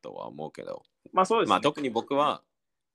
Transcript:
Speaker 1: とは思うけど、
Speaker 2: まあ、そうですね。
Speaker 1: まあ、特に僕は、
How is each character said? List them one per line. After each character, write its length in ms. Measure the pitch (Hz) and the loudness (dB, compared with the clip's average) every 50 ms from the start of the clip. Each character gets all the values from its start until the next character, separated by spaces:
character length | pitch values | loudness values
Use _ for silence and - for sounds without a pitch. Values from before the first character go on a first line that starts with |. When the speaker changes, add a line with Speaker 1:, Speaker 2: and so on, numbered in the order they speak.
Speaker 1:
と 120 | - 53 50 | -16 -14 -14
は 120 | 50 52 57 | -12 -12 -12
思 200 | 64 73 78 71 | -12 -12 -12 -12
う 40 | |
け 100 | - - | -12 -12
ど、 200 | 50 50 50 - _ _ _ _ - - | -12 -12 -12 -12 _ _ _ _ -14 -2
Speaker 2:
ま 100 | - 180 | 0 2
あ、 40 | 190 | 2
そ 120 | 190 226 226 | 4 2 2
う 20 | |
で 60 | 175 | 4
す 20 | 113 | 4
ね。 20 | |
Speaker 1:
ま 60 | 95 | 4
あ、 40 | 95 | 4
特 200 | 117 151 - 151 | 4 2 0 0
に 100 | 143 123 | -4 -2
僕 240 | 110 117 - - 139 | -2 -2 -2 0 2
は、 280 | 139 151 139 92 - _ _ _ _ _ _ _ _ _ _ _ | 2 2 2 0 -4 _ _ _ _ _ _ _ _ _ _ _